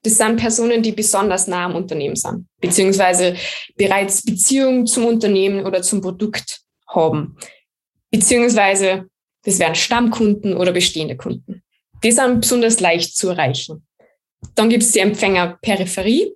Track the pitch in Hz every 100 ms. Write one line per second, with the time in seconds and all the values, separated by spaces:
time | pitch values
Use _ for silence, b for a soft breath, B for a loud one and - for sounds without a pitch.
0 | 220 220 220 226 226 226 233 233 220 214
1 | 214 196 202 185 - 180 180 170 185 156
2 | 143 - - - - _ 180 185 190 196
3 | 185 180 180 180 B B B - 196 196
4 | 196 - - - - 269 262 254 240 254
5 | 233 233 214 190 196 196 190 185 180 202
6 | 190 185 214 - - - _ _ - 185
7 | 160 156 143 - B B B _ _ _
8 | _ 220 - 240 240 220 196 190 190 190
9 | 185 _ _ _ - 180 165 165 - 233
10 | 233 226 214 208 202 180 180 180 175 160
11 | 160 - - - - - _ _ _ -
12 | 226 240 254 240 - 247 226 226 185 170
13 | - - 185 175 131 120 - 156 _ _
14 | b b _ _ - - 220 233 226 214
15 | 196 202 202 190 175 - 226 196 180 -
16 | 190 269 -